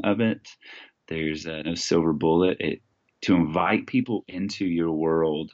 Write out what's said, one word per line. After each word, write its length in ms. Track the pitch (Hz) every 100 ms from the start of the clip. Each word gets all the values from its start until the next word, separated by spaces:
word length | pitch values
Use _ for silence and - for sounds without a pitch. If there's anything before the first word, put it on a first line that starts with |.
| 104
of 160 | 104
it. 260 | 110 - - - - - - _ -
There's, 360 | 80 78 78 82
uh, 160 | 78 80
no 100 | 82
silver 380 | - 85 82
bullet. 440 | 76 80 82 92 -
It, 200 | 78 - _ _ _ _
to 120 | - 90
invite 500 | 78 85 87 113 -
people 380 | 131 123 107 -
into 360 | 90 101 - 95
your 260 | 85 82
world 580 | 78 80 80 80 76 78